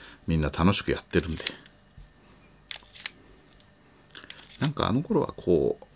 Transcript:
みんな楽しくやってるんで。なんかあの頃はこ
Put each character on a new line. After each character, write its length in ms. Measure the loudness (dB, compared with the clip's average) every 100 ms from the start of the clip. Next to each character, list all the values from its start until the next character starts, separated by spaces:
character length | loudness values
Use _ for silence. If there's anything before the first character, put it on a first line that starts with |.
| -20 -10 -2
み 100 | 0
ん 40 |
な 100 | 0
楽 240 | 2 2
し 80 | 2
く 80 | 0
や 100 | -4
っ 40 |
て 160 | -2 -2
る 80 | 0
ん 80 | -4
で。 80 | -6 -8 -12 -20 -20 -20 -20 -20 -20 -20 -20 -20 -16 -16 -16 -12 -12 -12 -20 -20 -20 -20 -20 -20 -20 -20 -20 -20 -18 -18 -18 -2
な 80 | -2
ん 40 |
か 160 | 0 0
あ 40 |
の 100 | 0
頃 180 | 2 0
は 140 | 0 -2
こ 420 | 2 4 4 -2 -8